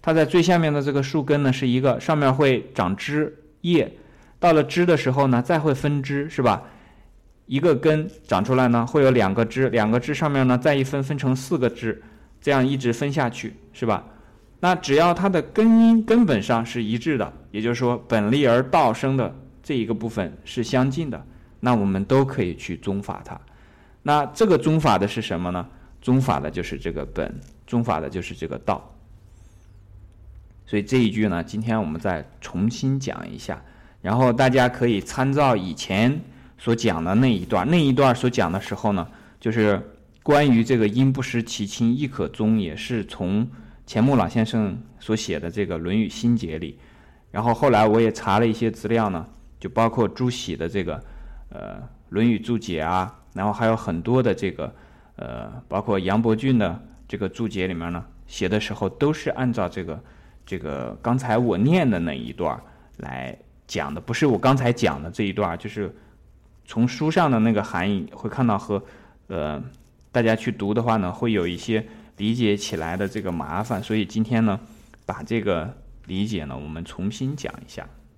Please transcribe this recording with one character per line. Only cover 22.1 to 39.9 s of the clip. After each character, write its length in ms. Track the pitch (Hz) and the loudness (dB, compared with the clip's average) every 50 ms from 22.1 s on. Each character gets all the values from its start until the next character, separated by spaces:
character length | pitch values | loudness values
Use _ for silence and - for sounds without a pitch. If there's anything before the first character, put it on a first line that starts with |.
| 131 135 139 | 2 2 2
可 160 | 135 135 131 | 2 -2 -4
以 140 | 101 87 82 | -4 -4 -4
去 200 | - - - 87 | -8 -8 -10 -10
宗 220 | - - 101 98 101 | -8 -6 -6 -6 -6
法 220 | 101 - - - - | -6 -8 -12 -12 -12
它。 160 | - - - - - - - - - - - - - - _ | -16 -16 -16 -18 -20 -20 -20 -20 -20 -20 -20 -20 -20 -20 _
那 240 | _ 147 147 151 143 | _ 2 2 2 2
这 220 | 139 - - 226 | -2 0 2 4
个 100 | 202 175 | 4 4
宗 240 | 143 - 151 156 160 | 4 4 2 2 4
法 160 | 151 139 104 | 4 4 4
的 100 | 92 98 | 4 2
是 140 | 101 - 117 | 0 -2 -4
什 180 | 107 - 98 82 | -4 -4 -4 -4
么 120 | 90 90 | -4 -4
呢？ 120 | 87 90 87 - - - - - - - | -4 -4 -6 -8 -16 -20 -20 -20 -20 -8
宗 180 | - 247 247 135 | 0 2 2 2
法 200 | 131 135 90 69 | 4 2 0 -2
的 100 | 69 76 | -2 -4
就 140 | - 90 87 | -6 -6 -6
是 160 | - - 69 | -6 -8 -8
这 120 | - 85 | -8 -6
个 140 | - 78 69 | -6 -6 -8
本， 340 | 67 - 82 76 - - 131 - - - - _ | -6 -6 -6 -6 -6 -8 -14 -16 -18 -20 -20 _
宗 160 | - 123 120 117 | -4 -2 -2 0
法 160 | - 92 78 | 0 -2 -2
的 100 | 78 69 | -4 -6
就 100 | 78 92 | -6 -8
是 140 | 87 - - | -8 -8 -10
这 140 | - - | -10 -10
个 100 | 80 62 - - | -8 -8 -8 -4
道。 260 | - 95 - - - - - - - - - - - - - - - - - - - - - - - - - - - - - - - - - - - - - - | -4 -4 -4 -6 -16 -20 -20 -20 -20 -20 -20 -20 -20 -20 -20 -20 -20 -20 -20 -20 -20 -20 -20 -20 -20 -20 -20 -20 -20 -20 -20 -20 -20 -20 -20 -20 -20 -20 -20 -10
所 140 | - - 104 | -4 -4 -4
以 20 | |
这 160 | 98 - 127 | -2 0 2
一 140 | 131 120 107 | 2 2 2
句 160 | 95 107 107 | 2 2 0
呢， 160 | 104 87 85 82 | 0 0 -2 -4
今 180 | - - 107 | -4 -6 -6
天 180 | 110 117 110 110 | -4 -2 -2 -2
我 60 | 101 | -2
们 160 | 76 76 80 | -4 -6 -4
再 260 | - 101 87 76 67 - - - | -4 -4 -4 -4 -6 -12 -18 -18
重 260 | - - - 85 98 | -16 -10 -4 -2 -2
新 320 | 117 120 - - 131 135 135 | -2 -2 -2 -2 -2 -2 -2
讲 320 | 135 - - 50 50 - | -4 -8 -8 -10 -12 -12
一 60 | - | -14
下， 240 | - - - - - - - - - - - - _ | -12 -10 -10 -10 -10 -12 -20 -20 -20 -20 -20 -20 _
然 160 | - 87 107 | -4 0 2
后 160 | 123 131 127 117 | 4 4 4 4
大 160 | 120 135 131 | 4 4 4
家 180 | 123 135 123 | 6 4 4
可 200 | 123 123 - 127 | 2 2 0 0
以 120 | 120 113 98 | 2 2 0
参 320 | - - - - 131 139 | -2 -4 -4 -2 0 0
照 240 | 139 147 147 131 - | 2 2 4 4 2
以 160 | 104 90 92 | 2 -2 -6
前 480 | 76 - - - 95 98 113 127 143 156 - - - - - - - | -8 -10 -6 -2 0 2 2 2 2 0 -8 -12 -20 -20 -20 -20 -20
所 180 | - - 117 117 | -8 -2 0 0
讲 280 | 117 - 110 87 82 82 | 2 2 0 0 0 -2
的 100 | 87 98 | 2 2
那 180 | 113 131 131 | 4 4 4
一 140 | 113 92 87 | 2 0 0
段， 240 | - 110 95 90 131 | 0 0 0 2 2
那 100 | 175 175 | 2 4
一 140 | 151 139 127 | 4 4 4
段 220 | 139 139 131 120 | 4 4 4 4
所 120 | - - | 2 0
讲 240 | 123 117 - 98 82 | 0 0 0 0 0
的 80 | 90 98 | -2 -4
时 140 | - - - | -4 -6 -8
候 180 | - - 110 101 | -4 -2 -2 0
呢， 140 | 92 82 - - - - - - _ | 0 -4 -6 -12 -20 -20 -20 -20 _
就 120 | - 113 | -4 -2
是 280 | 107 113 107 104 101 92 - - | 0 2 4 4 4 2 -2 -10